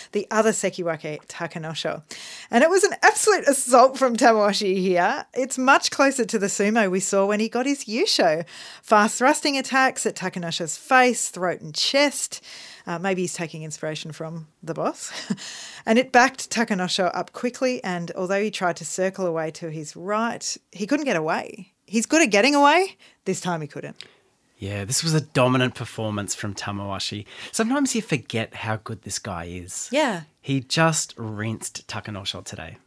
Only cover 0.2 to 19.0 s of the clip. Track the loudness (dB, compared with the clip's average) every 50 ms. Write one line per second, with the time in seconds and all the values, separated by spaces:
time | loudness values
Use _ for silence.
0.2 | -4 0 2 4 4 4 2 2 -2 -4 -4 -2 -4 -4 -4 -4 -6 -8 -10 -10
1.2 | -12 -14 -10 -10 -10 -8 -8 -8 -10 -8 -8 -6 -6 -6 -6 -6 -10 _ -16 -16
2.2 | -16 -16 -16 -18 -10 0 4 4 6 6 6 4 4 2 0 4 4 4 4 6
3.2 | 4 4 4 4 4 2 2 2 2 4 8 8 8 8 6 2 0 0 2 4
4.2 | 6 6 6 6 4 2 2 0 0 0 0 0 2 2 2 4 4 2 0 -2
5.2 | -6 -6 -4 -4 -2 -2 -2 0 4 6 6 6 4 2 2 4 4 4 4 2
6.2 | 0 0 0 0 0 -2 0 0 0 2 2 2 2 2 2 0 0 0 2 2
7.2 | 2 2 2 0 0 0 -2 -2 0 0 -2 -2 -4 -6 -2 -2 0 0 2 4
8.2 | 4 4 2 0 -2 -8 -14 -18 -18 -18 -20 -20 0 4 4 6 6 4 2 4
9.2 | 4 4 4 4 2 0 0 0 -2 0 2 2 2 2 2 0 -4 -4 -4 -4
10.2 | -6 -6 -6 -4 -6 -6 -4 -4 -6 -6 -8 -10 -2 4 6 6 6 6 4 2
11.2 | -2 -6 -4 -2 -2 -2 -2 -4 -6 -10 -6 -2 -2 0 2 2 2 2 2 -2
12.2 | -6 -8 -8 -14 -14 -18 -18 -18 -18 -20 -20 -16 -10 -8 -6 -4 -2 -2 -2 0
13.2 | -2 -4 -4 -6 -8 -8 -8 -10 -12 -12 -10 -8 -8 -8 -8 -8 -10 -12 -12 -10
14.2 | -10 -10 -10 -12 -14 -14 _ _ -12 -10 -6 -4 -2 -4 -4 -4 -10 -12 -10 -12
15.2 | -8 -8 -8 -8 -8 -12 -14 -14 -16 -16 -16 -10 -2 2 4 4 2 4 6 6
16.2 | 6 6 2 -4 -8 -6 -2 -2 0 0 0 -2 -2 -2 0 0 0 0 0 -4
17.2 | -6 -8 -8 -6 -6 -6 -4 -2 -2 -2 -2 -2 -4 -6 -6 -6 -6 -8 -6 -6
18.2 | -4 -2 0 0 0 -2 -2 0 0 0 0 -2 -6 -8 -4 -2